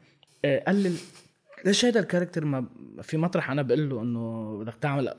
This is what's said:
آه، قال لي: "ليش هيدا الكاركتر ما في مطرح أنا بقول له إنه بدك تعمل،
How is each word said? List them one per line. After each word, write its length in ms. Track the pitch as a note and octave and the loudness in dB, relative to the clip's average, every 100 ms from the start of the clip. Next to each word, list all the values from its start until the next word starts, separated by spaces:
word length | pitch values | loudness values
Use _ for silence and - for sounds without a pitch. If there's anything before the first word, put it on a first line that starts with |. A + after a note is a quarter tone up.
| _ _ _ _ | _ _ _ _
آه، 180 | C#3+ C3+ - | 0 2 2
قال 100 | G3+ | 2
لي: 160 | F#3+ E3+ - - - _ _ - | 2 0 -6 -20 -20 _ _ -4
"ليش 200 | F#3 G3+ | 2 4
هيدا 160 | B3 A3+ | 4 4
الكاركتر 440 | F3 F3 F3+ E3 | 2 0 0 -2
ما 220 | D3+ C3+ A#2+ - B1 G#1+ | 0 0 -4 -10 -18 -16
في 140 | - D#3 | -4 0
مطرح 340 | E3+ F3+ C#3 | 2 0 0
أنا 120 | C#3 | 0
بقول 280 | C3 D#3 D3 | 2 2 2
له 120 | B2 | -2
إنه 560 | A#2+ A#2 A2+ A2+ A2 G#2 | -2 -2 -4 -6 -6 -6
بدك 160 | A2 | -8
تعمل، 400 | - D3 C#3+ B2 | -4 -2 0 -2